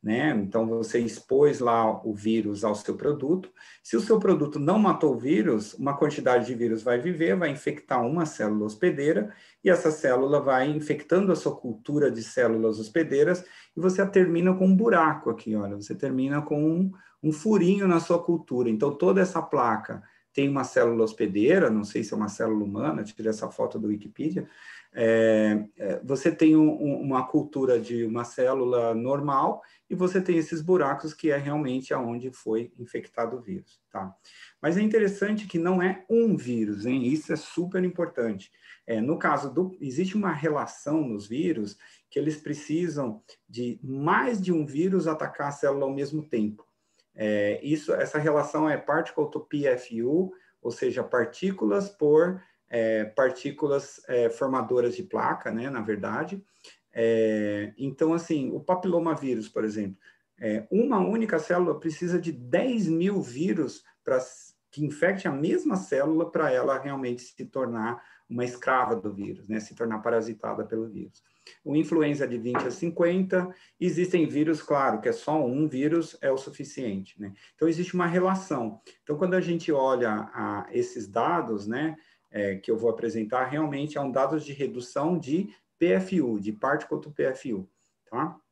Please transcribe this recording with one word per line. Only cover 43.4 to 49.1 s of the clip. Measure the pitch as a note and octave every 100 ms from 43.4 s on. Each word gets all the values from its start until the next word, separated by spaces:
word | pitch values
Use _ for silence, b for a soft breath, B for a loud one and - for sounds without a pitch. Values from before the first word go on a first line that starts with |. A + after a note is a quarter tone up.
| _
de | A2+ B2 A#2
mais | C3 C3+ D3 G#3 C4 A3+
de | F#3
um | E3 C#3+
vírus | C3+ F3+ F#3 E3
atacar | D#3 D3 - C#3+
a |
célula | C#3 C#3+ C#3 C3+
ao |
mesmo | C#3 C#3 D3+
tempo. | D3 A#2 G#2 G#2 - _ _ _ _
É, | - G#2+ G#2+ G#2 G#2
isso, | C#3 D3+ -
essa | - C3+ D3+
relação | D3+ D3 C#3+ D#3 D#3
é | C#3+
particle | - D3+ E3